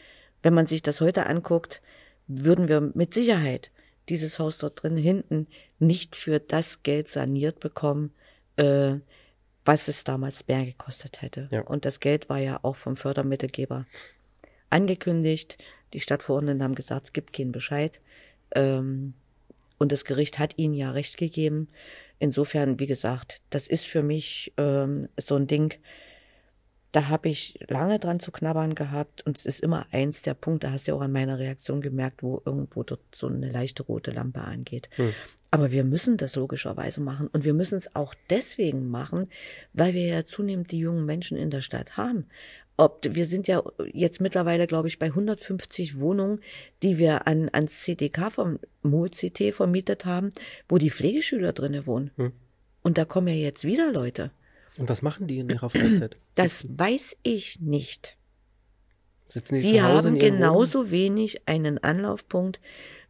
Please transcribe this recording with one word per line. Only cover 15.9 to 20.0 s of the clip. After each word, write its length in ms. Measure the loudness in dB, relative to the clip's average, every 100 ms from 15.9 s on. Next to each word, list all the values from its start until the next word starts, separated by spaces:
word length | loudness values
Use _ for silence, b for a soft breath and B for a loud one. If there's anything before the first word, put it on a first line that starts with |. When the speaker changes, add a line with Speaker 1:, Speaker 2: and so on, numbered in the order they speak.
Speaker 1:
Die 80 | -10
Stadtverordneten 640 | -4 -2 0 0 0 0
haben 120 | -2
gesagt, 320 | -2 -6 -8 -6
es 60 |
gibt 200 | -8 -8
keinen 200 | -6 -6
Bescheid. 480 | -6 -4 -2 -2 -6 b b b b _
Ähm, 600 | 2 2 2 -2 -4 -8 -12 _ _ -20 -20 _ 0
und 140 | 0
das 120 | 2